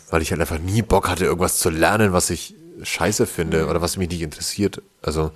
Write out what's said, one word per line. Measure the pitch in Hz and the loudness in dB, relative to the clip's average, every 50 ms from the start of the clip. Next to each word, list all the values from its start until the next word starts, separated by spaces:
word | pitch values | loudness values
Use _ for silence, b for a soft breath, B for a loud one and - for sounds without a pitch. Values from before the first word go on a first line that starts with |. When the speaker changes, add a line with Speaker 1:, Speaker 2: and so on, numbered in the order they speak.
| - - | -6 -2
Speaker 1:
weil | 87 82 | 0 0
ich | 82 - | 0 0
halt | 92 78 | 0 -2
einfach | 82 - 85 78 | -2 -2 -2 -4
nie | 82 92 101 113 | -2 0 0 0
Bock | 104 - 95 98 - | 2 4 2 2 2
hatte, | - 90 87 92 | 0 0 0 0
irgendwas | - - 85 90 87 - | 2 2 2 2 0 2
zu | - - 90 | 2 0 0
lernen, | 80 80 82 85 101 110 110 98 90 | 2 2 2 4 4 6 4 4 4
was | 90 - - | 4 2 0
ich | 87 80 - - - - 165 170 - - - | -2 -4 -8 -12 -16 -20 -20 -20 -16 -12 -8
scheiße | - - - 85 95 107 - 120 | -6 -4 0 0 0 2 2 0
finde | - - - 82 80 82 80 78 | 0 0 -4 -2 0 0 0 2
Speaker 2:
Mhm. | 73 | 2
Speaker 1:
oder | 85 85 | 0 0
was | 85 85 - | -2 -2 -2
mich | 98 92 82 | -2 -4 -2
nicht | 90 82 | -4 -4
interessiert. | 82 78 - - - - - - 101 95 - - - _ _ _ | -6 -6 -8 -8 -8 -6 -2 0 -2 -2 -2 -4 -16 _ _ _
Also, | - - 76 80 78 76 - | -6 -4 -2 -2 -2 -2 -4